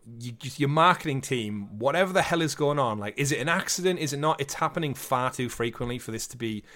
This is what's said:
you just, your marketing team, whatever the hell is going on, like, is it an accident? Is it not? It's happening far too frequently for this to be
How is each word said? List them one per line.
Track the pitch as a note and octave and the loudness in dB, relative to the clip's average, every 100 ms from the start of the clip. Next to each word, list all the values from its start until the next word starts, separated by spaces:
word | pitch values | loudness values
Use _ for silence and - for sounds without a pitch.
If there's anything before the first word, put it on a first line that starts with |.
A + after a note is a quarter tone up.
| A#2 A#2 | -18 -12
you | A#2+ | -10
just, | A#2 C3 - | -10 -12 0
your | C#3+ | 2
marketing | D3+ E3+ E3+ D#3+ C3+ | 6 6 6 2 -2
team, | C3 B2+ G#2+ G#2 G2+ G#2 | -2 -2 -2 -4 -8 -2
whatever | B2+ D#3+ F#3+ | 0 2 4
the | F#3 | 2
hell | D3+ E3+ | 2 2
is | D#3+ | 0
going | - D3 D3 | 2 2 4
on, | B2+ G#2+ | 2 0
like, | G#2 - | -4 -2
is | C#3 | 0
it | C#3 | 0
an | C#3 | 2
accident? | F3 - - F3+ F3+ | 0 0 0 0 0
Is | D3+ | -2
it | C#3+ | 0
not? | D3+ D#3 | 0 0
It's | C#3 - | -2 -2
happening | D#3+ E3+ D#3 | -2 0 -2
far | C3 - B2+ B2+ | -4 0 0 0
too | - B2 | -2 -4
frequently | - A#2 - A#2+ B2 | -2 -4 -2 -6 -6
for | - | -6
this | A2 - | -8 -8
to | B2 | -6
be | A2+ G#2+ - | -4 -4 -8